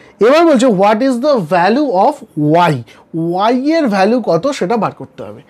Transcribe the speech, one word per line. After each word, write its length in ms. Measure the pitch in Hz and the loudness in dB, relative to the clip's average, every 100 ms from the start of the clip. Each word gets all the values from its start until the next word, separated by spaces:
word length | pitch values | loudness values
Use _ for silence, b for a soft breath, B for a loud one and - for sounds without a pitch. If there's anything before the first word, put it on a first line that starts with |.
| B B | B B
এবার 260 | 220 302 339 | 2 4 4
বলছে, 200 | 262 262 | 2 2
"What 340 | 185 202 220 | 2 2 2
is 140 | 269 | -2
the 220 | 240 302 262 | -2 -2 -2
value 520 | 151 180 180 247 294 | 0 0 0 0 -2
of 220 | 185 240 294 - - 147 165 | 0 0 -2 -10 -4 0 2
y?" 240 | 170 139 117 B _ 165 | 2 0 -8 B _ -6
ওয়াই 540 | 165 180 214 254 285 | -4 -2 0 0 0
এর 160 | 330 277 | 0 0
ভ্যালু 340 | 196 196 254 | 0 0 0
কত 260 | 214 165 269 | 0 -2 -2
সেটা 300 | 277 180 233 | -4 -4 -2
বার 140 | 160 | -4
করতে 320 | - 135 - | -8 -18 -16
হবে, 180 | 104 107 | -16 -18